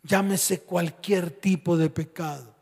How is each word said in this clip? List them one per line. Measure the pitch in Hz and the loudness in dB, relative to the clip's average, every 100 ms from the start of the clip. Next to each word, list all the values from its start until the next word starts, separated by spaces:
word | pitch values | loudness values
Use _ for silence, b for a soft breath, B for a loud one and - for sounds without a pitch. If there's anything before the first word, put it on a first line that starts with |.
Llámese | 151 196 196 190 - 185 | 2 0 2 0 0 -2
cualquier | - 175 170 - - 196 170 | -2 -4 -2 -6 0 0 0
tipo | - 196 180 - 165 | -2 0 0 2 2
de | 160 | 2
pecado | 160 156 - 160 143 117 _ | 0 -8 -8 -10 -10 -16 _